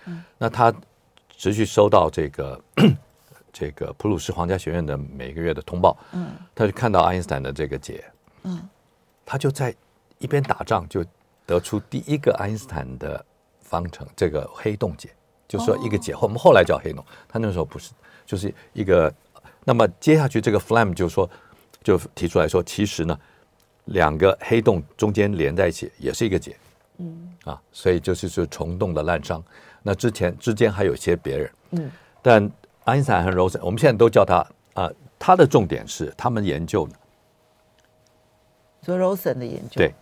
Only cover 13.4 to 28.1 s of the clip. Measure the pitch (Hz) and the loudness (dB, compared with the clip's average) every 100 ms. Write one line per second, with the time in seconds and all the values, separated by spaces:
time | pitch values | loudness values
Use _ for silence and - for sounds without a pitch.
13.4 | _ _ _ 87 87 - 69 - 87 73 | _ _ _ -6 -6 -10 -18 -4 -2 -2
14.4 | 69 - 110 107 101 - - _ _ _ | -8 -6 -6 -4 -6 -8 -16 _ _ _
15.4 | _ - - - 113 104 - - 110 117 | _ -4 -2 -2 -2 -4 -4 -4 -4 2
16.4 | 180 110 85 76 - - - - - 113 | 6 6 6 0 -2 -12 -16 -20 -10 -6
17.4 | 113 90 73 - - - _ - - 98 | -4 -4 -6 -10 -18 -20 _ -20 -10 -6
18.4 | 101 - - - 95 87 78 - _ - | -6 -10 -14 -8 2 4 4 -2 _ -20
19.4 | - _ - 120 110 - 156 156 139 117 | -20 _ 0 4 2 2 2 4 4 0
20.4 | 110 104 - 113 107 87 87 - 87 - | 0 0 2 2 2 0 -2 0 -4 -6
21.4 | _ _ _ _ - 92 - - 85 95 | _ _ _ _ 0 0 0 -6 -2 0
22.4 | 80 92 85 - 104 - 82 73 - _ | 2 0 -2 -2 -4 -2 -4 -4 -10 _
23.4 | _ _ _ _ - 95 78 78 92 - | _ _ _ _ -6 0 2 4 2 2
24.4 | - 117 113 92 71 - 107 101 101 92 | 0 2 4 2 -2 -2 0 2 0 0
25.4 | 71 82 87 85 - - - - 113 90 | -2 0 0 -2 -10 -8 -8 -4 -2 -2
26.4 | - - _ _ _ - 170 165 175 - | -4 -14 _ _ _ -16 -14 -14 -18 -16
27.4 | - 71 _ - 95 90 - | -14 -14 _ -4 0 0 0